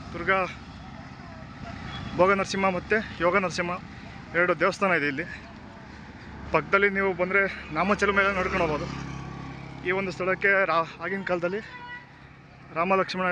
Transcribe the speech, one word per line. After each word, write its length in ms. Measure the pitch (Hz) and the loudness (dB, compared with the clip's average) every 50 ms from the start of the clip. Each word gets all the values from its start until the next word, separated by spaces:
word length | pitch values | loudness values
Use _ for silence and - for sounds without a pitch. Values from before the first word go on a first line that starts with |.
| - - 165 | -12 -10 -8
ದುರ್ಗಾ 240 | 170 170 185 190 190 180 170 - - - - - - - - - - - - - - - - - - - - - - - - - - - - - - - - - | -2 2 2 4 4 2 0 -4 -10 -14 -14 -14 -14 -14 -14 -14 -14 -14 -14 -14 -14 -14 -14 -14 -14 -14 -14 -14 -12 -12 -12 -10 -10 -10 -10 -8 -8 -8 -2 2
ಭೋಗ 140 | 156 180 196 196 196 | 4 6 6 6 4
ನರಸಿಂಹ 280 | 185 - - 190 196 190 180 | 2 0 0 2 2 2 2
ಮತ್ತು 220 | 175 - - 208 220 214 - - - | 0 0 0 0 0 0 -2 -2 2
ಯೋಗ 140 | 170 175 185 202 185 | 2 4 4 4 2
ನರಸಿಂಹ 320 | 175 170 185 175 175 180 185 - - - - - - - - - - - | 0 -2 -2 -2 -2 -4 -6 -8 -12 -16 -16 -16 -16 -14 -14 -10 -2 2
ಎರಡು 160 | 170 180 180 170 151 | 4 4 4 4 4
ದೇವಸ್ಥಾನ 360 | 170 196 170 - 202 190 170 | 4 2 2 4 2 4 4
ಇದೆ 100 | 156 143 147 | 4 2 2
ಇಲ್ಲಿ. 120 | 135 147 175 - - - - - - - - - - - - - - - - - - - - - - - - - | 0 -2 -4 -6 -8 -12 -14 -14 -16 -16 -16 -16 -16 -16 -16 -16 -16 -16 -16 -16 -16 -16 -14 -14 -14 -12 -4 0
ಪಕ್ಕದಲ್ಲಿ 380 | - 156 147 147 196 196 202 202 196 | 0 0 2 4 4 4 4 4 4
ನೀವು 100 | 196 196 196 180 170 | 2 2 2 2 0
ಬಂದರೆ 200 | 180 185 190 196 196 185 - - - - 151 | 0 2 4 4 2 2 -2 -6 -10 -4 -2
ನಾಮಚಲಮೆ 440 | 156 180 202 202 - 196 202 196 202 196 | 0 2 2 2 4 4 4 4 4 4
ಎಲ್ಲ 100 | 196 196 185 | 4 4 2
ನೋಡ್ಕೊಂಡು 240 | 185 185 190 185 170 | 0 0 2 2 2
ಹೋಗ್ಬೋದು. 220 | 156 151 143 135 135 139 139 - - 135 - - - 135 - - - - - - - - - - | 2 0 -2 -4 -6 -8 -8 -8 -8 -10 -10 -10 -10 -10 -10 -12 -12 -12 -12 -14 -14 -12 -6 -2
ಈ 40 | 180 190 190 | -2 0 0
ಒಂದು 120 | 196 180 165 | 0 -2 -2
ಸ್ಥಳಕ್ಕೆ 360 | - 180 185 185 - 202 202 196 190 190 165 | -2 0 0 2 4 4 6 6 6 6 4
ರಾ-, 200 | 160 165 165 147 - - 170 | 4 2 2 0 -4 -8 -6
ಆಗಿನ 200 | 180 196 196 180 180 | -6 -4 -4 -2 -2
ಕಾಲದಲ್ಲಿ 320 | 180 175 170 175 196 220 220 - 494 494 480 494 494 480 - - - - - - - - - - - - - - - | 0 0 0 -2 -2 -4 -8 -10 -14 -14 -14 -12 -14 -14 -16 -18 -20 -20 -20 -20 -20 -20 -20 -20 -20 -20 -16 -6 -2
ರಾಮ 180 | 160 175 190 190 190 | 0 2 4 4 4
ಲಕ್ಷ್ಮಣ 260 | 175 - - 185 185 180 | 4 2 0 0 0 2